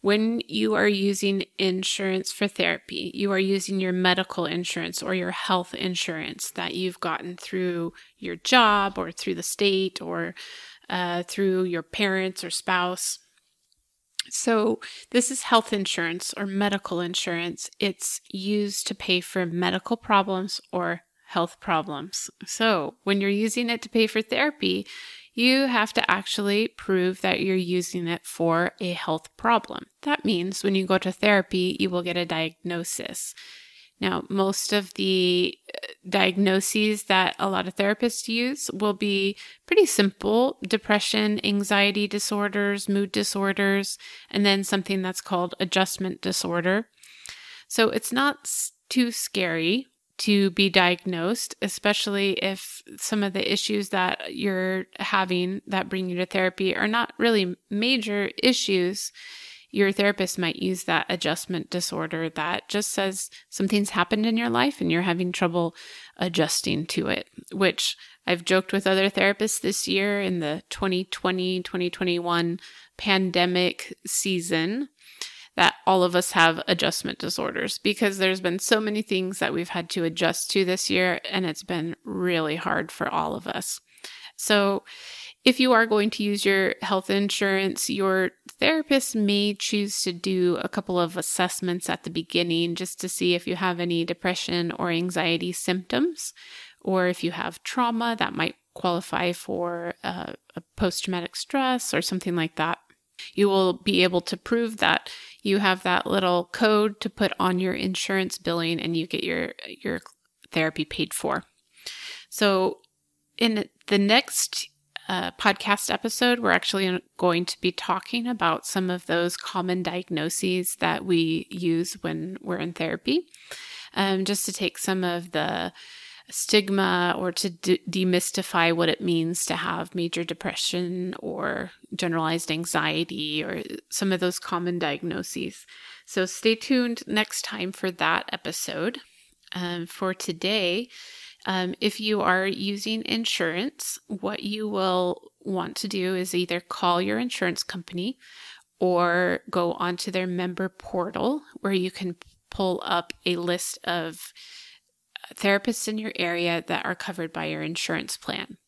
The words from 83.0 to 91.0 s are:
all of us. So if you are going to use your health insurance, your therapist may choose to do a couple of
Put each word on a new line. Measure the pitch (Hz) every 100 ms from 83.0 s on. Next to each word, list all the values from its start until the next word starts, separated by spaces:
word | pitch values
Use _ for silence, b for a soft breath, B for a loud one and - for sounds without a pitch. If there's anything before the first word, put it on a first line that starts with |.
| -
all | 160 156
of | 151 170
us. | - - - B B B B B -
So | - 208 196 196 B B B B B B
if | - 254
you | 254
are | 226 226
going | 214 208
to | -
use | 208 202
your | 196 196 190 -
health | 208 190 185
insurance, | 196 202 - 196 190 190 - -
your | 202 190 190 185 _ - -
therapist | - 320 302 269 -
may | 226 202 202 208
choose | 202 - 208 202 -
to | -
do | 175 190 185 180 170
a | -
couple | - 190
of | 180